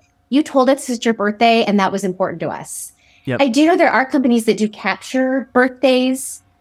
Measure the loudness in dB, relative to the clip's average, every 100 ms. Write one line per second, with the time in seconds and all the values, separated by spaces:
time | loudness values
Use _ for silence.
0 | _ _ -2 -2 0 2 2 0 -2 -4
1 | -2 -2 -2 2 2 4 2 2 0 -2
2 | -4 -4 -6 -4 -8 -8 -12 -14 -16 _
3 | _ _ -4 0 0 2 4 4 2 0
4 | 0 0 2 2 0 0 -2 -4 -6 -6
5 | -6 -2 -2 -2 -2 0 0 2 2 2
6 | 0 -4 -8 -14 _ _